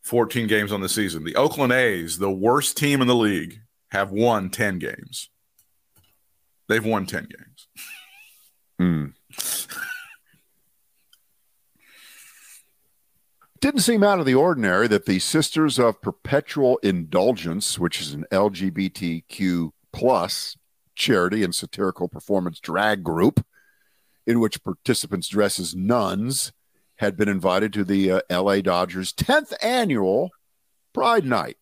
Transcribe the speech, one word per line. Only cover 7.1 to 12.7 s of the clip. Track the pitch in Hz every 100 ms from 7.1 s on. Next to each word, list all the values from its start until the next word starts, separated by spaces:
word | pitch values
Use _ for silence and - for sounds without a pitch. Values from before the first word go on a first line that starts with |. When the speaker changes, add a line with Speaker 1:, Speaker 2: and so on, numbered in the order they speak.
| 92 73
Speaker 1:
games. | - - 123 - - - - 740 784 880 _ _ _ _ _
Speaker 2:
Hmm. | 90 82 73 - _ - - - - - - - - - _ _ _ _ _ _ _ _ _ _ _ _ _ _ _ _ _ - - - - - - - _